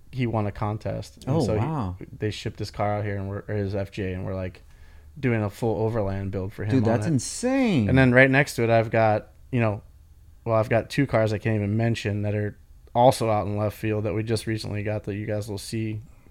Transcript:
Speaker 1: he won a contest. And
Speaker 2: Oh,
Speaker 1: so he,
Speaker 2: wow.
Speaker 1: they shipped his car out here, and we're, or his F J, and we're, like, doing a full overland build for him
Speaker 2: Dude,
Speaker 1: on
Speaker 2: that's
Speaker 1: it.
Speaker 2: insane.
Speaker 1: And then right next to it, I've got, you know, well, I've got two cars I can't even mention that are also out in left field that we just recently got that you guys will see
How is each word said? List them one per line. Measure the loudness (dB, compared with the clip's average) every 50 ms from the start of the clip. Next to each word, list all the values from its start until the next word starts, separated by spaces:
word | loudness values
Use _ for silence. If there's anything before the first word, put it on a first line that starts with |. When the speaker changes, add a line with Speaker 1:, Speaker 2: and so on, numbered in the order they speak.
| -20 -12
Speaker 1:
he | -4 -4 -2
won | -2 0 -2 -2
a | -2
contest. | -4 -4 -4 -4 -4 -4 -6 -6 -6 -6 -8 -12 -16 -12 -4
And | -2 0
Speaker 2:
Oh, | 2 2
Speaker 1:
so | 2 2
he, | 0 0
Speaker 2:
wow. | -2 -2 -4 -4 -6 -6 -8 -14 -16 -10
Speaker 1:
they | -6 -6 -6
shipped | -6 -6 -8 -10 -8
his | -8 -10 -10
car | -4 -4 -2 -2 -2
out | -2 -2
here, | -4 -4
and | -4 -6 -6
we're, | -8 -8 -8
or | -6 -4
his | -2 -2 -2 -2
F | -4 -6 -6
J, | -6 -6 -4 -4 -4
and | -6 -6
we're, | -6 -6
like, | -6 -6 -8 -10 -14 -20 -20 -20 -20 -20 -20 -20 -20 -20 -20 -12 -2
doing | 0 0 2 2 0
a | -2
full | -4 -2 -2 -2 0 0 0
overland | -2 0 -2 -2 -2 -2 -4 -4 -4
build | -4 -6 -6 -6 -8
for | -6 -4
him | 0
Speaker 2:
Dude, | 2 2 4
Speaker 1:
on | 4
Speaker 2:
that's | 2 2 2
Speaker 1:
it. | 0
Speaker 2:
insane. | 0 0 -2 -4 -8 -4 -2 0 2 2 2 2 2 2 2 4
Speaker 1:
And | 4
then | 6 6 6 8
right | 8 8 8
next | 6 4 2 2 0
to | 0 2
it, | 4
I've | 4 4 4 2
got, | 2 4 4 4 4 2 -2 -8 -20 -20 -10 -4
you | 0 0
know, | 0 0 -2 -4 -10 -16 -20 -20 -20 -20 -20 -20 -20 -20 -20 -10 -4
well, | 0 2
I've | 2 2 2
got | 2 0 0 0
two | 0 0 0
cars | 2 2 2 2 2 0
I |
can't | 0 0 0 0
even | 0 0 0 0
mention | 2 2 2 0 0 -2 -2 -2 -2 -2
that | -2 -2
are | -2 -2 -4 -6 -10 -20 _ -20 -20 -20 -4 2
also | 6 6 8 6 6 0 0
out | 2 0 0
in | -2 -2
left | -2 -2 -2 -4
field | -4 -4 -2 -2 -2 -2
that | -2 -2
we | -2 -2
just | -2 -2 -2 -2
recently | -4 -4 -4 -4 -6 -6 -6
got | -4 -4 -6 -4 -6
that | -6 -8
you | -6 -6
guys | -4 -4 -6 -4
will | -6 -8 -10
see | -8 -6 -6 -4 -4 -4 -6 -8 -10 -14 -20 -20 -20 -6